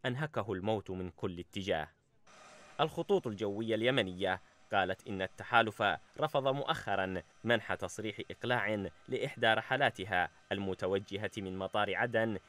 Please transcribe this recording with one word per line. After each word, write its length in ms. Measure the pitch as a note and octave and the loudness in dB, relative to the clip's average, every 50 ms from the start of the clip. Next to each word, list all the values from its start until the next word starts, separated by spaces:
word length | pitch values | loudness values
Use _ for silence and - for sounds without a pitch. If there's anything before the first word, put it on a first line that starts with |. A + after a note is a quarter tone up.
| - | -6
أنهكه 480 | B2+ B2 C3 D#3 D3 - A#2 G2 A2 G2 | -4 -4 -4 -6 -4 -4 -4 -4 -4 -4
الموت 380 | F#2 F#2 G#2+ A2 G#2 - - | -4 0 0 0 -2 -2 -4
من 180 | F#2 F#2 F#2 F2+ | -6 -6 -6 -8
كل 300 | - - - G2 F2 F2 | -8 -6 -6 -6 -6 -8
اتجاه. 480 | F2+ - - G2+ F#2+ G2+ F2+ D#2 D2+ - - _ _ _ _ _ _ - - - - - - - - - - - | -10 -10 -8 -6 -2 0 0 0 -2 -6 -10 _ _ _ _ _ _ -20 -20 -20 -20 -20 -20 -20 -20 -8 -2 -2
الخطوط 460 | D3 D#3 - E3+ E3 - G3+ F3+ - B2 | 0 0 0 -2 0 2 2 2 2 0
الجوية 480 | G#2 F#2+ A2 G2+ G2+ G#2+ A#2 A2 A2 | -4 -2 -2 -2 -2 -2 -2 0 0
اليمنية 680 | G#2+ A2+ B2 C3+ C3 G2+ F#2+ F2+ F2+ G2 F#2 F#2 - - - _ - - - G#2+ | 2 4 4 4 4 4 2 0 -2 0 0 0 0 -4 -10 _ -20 -6 0 2
قالت 340 | G2 F#2 F#2 F#2+ - - - | 2 4 2 0 -4 -6 -6
إن 140 | G2+ F#2+ | -4 -2
التحالف 640 | F#2+ F#2 - - G2+ - B2 A#2 A2+ A2 - - A2 G2 D#2+ - - - - - | -2 -4 -4 -8 -2 4 6 6 6 4 2 2 2 2 2 0 -4 -10 -6 -4
رفض 280 | D3 - - C#3+ C3 C3+ | -2 0 0 0 2 2
مؤخرا 760 | C3+ C#3+ C#3 - D#3+ - - A2 G2 G2 F#2+ F#2+ F#2 F2+ - - _ - - | 0 0 0 -2 -4 -4 -2 -2 0 0 0 0 -2 -4 -6 -10 _ -4 0
منح 300 | A2+ A#2+ A2 - - F#2 | 2 2 2 2 -2 -4
تصريح 440 | - G2 F2 - - G#2+ G#2+ G2+ - F2 - | -4 -4 -6 -6 -6 -6 -6 -6 -8 -8 -10
إقلاع 580 | F#2+ - - A#2+ B2 A#2 G2 G#2 G#2+ G#2 F#2+ E2+ - - - - | -10 -6 -2 -2 0 0 0 0 0 0 -2 -4 -6 -12 -12 -8
لإحدى 400 | B2+ - A2 C#3 - - A#2 A2 | -6 -4 -4 -6 -2 2 4 4
رحلاتها 840 | A2 A2 - - C3 B2+ C#3+ A#2 - - F#2 G2+ G2 F2+ E2+ - - - - - | 4 4 2 0 0 2 2 2 0 -2 -4 0 0 0 0 0 -2 -10 -8 -6
المتوجهة 800 | G2+ G2 G2+ F#2+ F#2 - G2 F#2 G2 G2 G2 - G2 G2+ G#2+ G2 - G#2+ | -4 -2 -2 -2 -2 -2 0 0 0 0 -2 -4 -6 -6 -6 -6 -4 -6
من 200 | G2 F#2 F#2 F#2+ | -6 -6 -4 -4
مطار 380 | F#2+ F#2+ - G#2+ G#2 G2+ F#2 | -4 -2 0 0 0 0 0
عدن 420 | F#2 A#2+ A#2+ A2+ A2+ A2+ A2+ G#2 F2+ - | 0 0 0 2 2 2 2 0 -4 -8